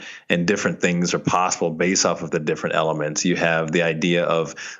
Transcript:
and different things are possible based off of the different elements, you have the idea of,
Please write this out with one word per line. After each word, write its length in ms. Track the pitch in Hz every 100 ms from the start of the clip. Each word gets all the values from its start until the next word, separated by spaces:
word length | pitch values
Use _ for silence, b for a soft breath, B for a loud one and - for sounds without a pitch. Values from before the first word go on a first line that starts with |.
| B B B
and 180 | - 85
different 360 | 101 - 85
things 320 | 90 87 87
are 40 | 82
possible 520 | - 90 90 - 85
based 340 | 80 87 92
off 160 | 95 82
of 80 | 80
the 100 | 82
different 360 | 78 78 82 82
elements, 480 | 80 78 76 78
you 120 | 90 87
have 360 | 85 82 80
the 80 | 85
idea 420 | 85 80 87 85
of, 300 | 80 82 78 - B B